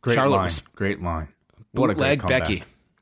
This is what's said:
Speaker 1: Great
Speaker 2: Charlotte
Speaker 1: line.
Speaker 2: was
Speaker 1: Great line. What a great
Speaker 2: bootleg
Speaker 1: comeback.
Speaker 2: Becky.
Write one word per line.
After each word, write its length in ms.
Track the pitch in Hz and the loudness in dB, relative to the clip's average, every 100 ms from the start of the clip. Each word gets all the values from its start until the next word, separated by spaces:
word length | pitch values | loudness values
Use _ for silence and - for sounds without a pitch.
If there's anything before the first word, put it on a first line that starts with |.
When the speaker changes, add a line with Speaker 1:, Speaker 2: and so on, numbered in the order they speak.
Speaker 1:
Great 140 | 120 120 | 0 2
Speaker 2:
Charlotte 200 | 135 104 | 4 2
Speaker 1:
line. 80 | |
Speaker 2:
was 140 | 90 - | 0 -2
Speaker 1:
Great 420 | - - 98 - | -6 -6 -4 -4
line. 280 | 85 80 73 _ _ _ - | -4 -6 -8 _ _ _ -8
What 160 | 123 135 | -2 0
a 60 | |
great 240 | 165 135 143 | 2 0 0
Speaker 2:
bootleg 20 | |
Speaker 1:
comeback. 200 | 95 131 | 0 0
Speaker 2:
Becky. 220 | - 90 - _ _ _ | 0 -4 -6 _ _ _